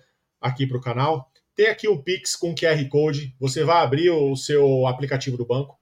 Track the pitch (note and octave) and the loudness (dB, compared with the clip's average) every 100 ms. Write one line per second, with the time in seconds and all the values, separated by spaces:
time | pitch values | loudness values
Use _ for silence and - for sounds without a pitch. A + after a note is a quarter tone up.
0 | _ _ _ _ B2 B2+ C3 B2 B2 A#2 | _ _ _ _ -6 -2 -4 -4 -4 -2
1 | C#3+ D#3 - _ _ - G#3+ G#3+ G#3+ D#3 | 0 -2 -6 _ _ 0 2 2 0 0
2 | F3+ F#3+ - - E3+ D3 E3 D3+ C3 D3 | -2 -6 -6 -6 -6 0 0 2 0 0
3 | D#3 C#3+ C#3 - C3+ D#3+ D3 E3+ D#3 C#3+ | 0 -2 -8 -6 -4 0 2 4 2 2
4 | F3 D#3+ C#3 C3+ - D3 C#3 C3 B2+ C3 | 2 2 0 -2 0 4 4 4 0 -2
5 | C#3 C3+ C3+ A#2+ A#2+ B2+ C#3+ _ | -4 -4 -4 -4 -2 -2 -4 _